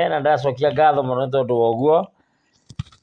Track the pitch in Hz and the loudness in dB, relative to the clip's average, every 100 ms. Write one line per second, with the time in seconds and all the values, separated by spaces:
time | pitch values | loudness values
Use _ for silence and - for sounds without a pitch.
0 | 175 156 143 147 139 127 147 135 156 143 | 0 -2 0 0 -2 -2 0 2 2 2
1 | 131 127 135 135 120 120 117 117 143 165 | -2 -4 -2 -2 0 0 0 0 2 2
2 | 190 _ _ _ _ _ _ - - _ | 0 _ _ _ _ _ _ -18 -18 _